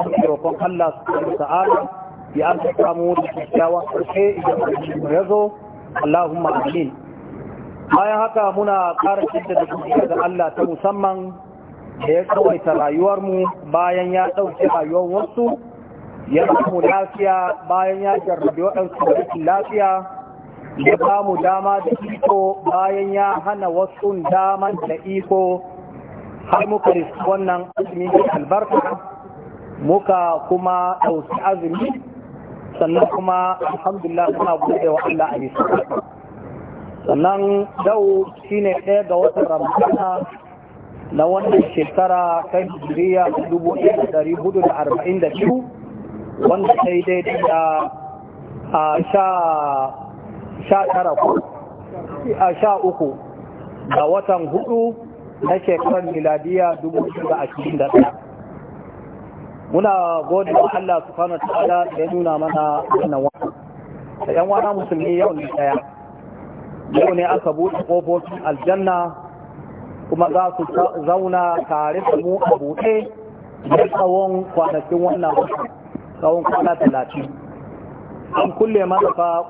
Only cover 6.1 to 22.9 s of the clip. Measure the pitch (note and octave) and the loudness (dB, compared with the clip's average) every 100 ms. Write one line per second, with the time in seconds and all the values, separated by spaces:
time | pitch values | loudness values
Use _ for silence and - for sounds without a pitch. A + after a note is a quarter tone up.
6.1 | E3+ E3+ E3+ E3 - - E3+ C#3 - - | 2 2 0 0 0 -2 -2 -4 -6 -18
7.1 | - - - - - - - - - G3+ | -18 -16 -14 -14 -14 -16 -12 2 2 4
8.1 | G#3+ A3+ A3 G3 F#3+ G#3 G3 F3+ E3 F#3+ | 2 0 2 0 2 2 2 0 0 0
9.1 | G3 - - - F3+ - - - - - | 0 -2 -4 0 0 0 -4 0 2 2
10.1 | - F3 F3+ D#3+ - F3+ D#3 G3 G3+ G3 | 0 0 0 0 0 -2 0 -2 0 -2
11.1 | F#3+ F#3 F3+ - - - - - - C#3+ | -2 -8 -14 -18 -20 -20 -18 -16 -6 2
12.1 | E3 F3+ G3 G#3+ F3 E3 D#3 D3 D#3 F#3+ | 2 4 4 4 4 2 2 2 2 2
13.1 | G3 G3 F#3 F#3 - D3 E3 F3+ F#3 F3+ | 2 0 0 0 -4 -2 0 2 0 0
14.1 | F#3 F#3 F3+ G3 - F#3+ E3+ D#3 F3 F3 | 0 0 0 -2 2 2 2 0 0 0
15.1 | F#3+ - - A#3 - - - - - - | -2 -2 0 0 -2 -8 -20 -20 -18 -18
16.1 | - - D3 - - F#3 F3+ D3+ G3 F#3+ | -14 0 2 4 2 2 2 2 2 0
17.1 | G#3 G3 F#3 F3+ - D#3+ F3+ F#3 F#3+ G3 | 0 2 2 0 -4 0 0 0 0 0
18.1 | G3 - E3+ D#3 D#3 F#3+ F#3 F#3 - E3+ | 0 0 0 0 0 0 0 -2 0 2
19.1 | - - E3+ D#3+ G3 A3 G#3+ G3 F#3+ F#3 | 2 0 -2 2 2 2 2 2 2 -4
20.1 | - - - - - - - C#3 - G3+ | -14 -16 -18 -20 -18 -12 0 4 4 4
21.1 | G3+ G3+ F3 F3+ F#3+ G3 G3+ F3 - G#3 | 2 2 2 2 2 2 0 0 -2 -4
22.1 | G#3+ F#3 G3+ F#3+ G3 E3+ F3+ F#3+ | 0 2 4 2 0 0 2 2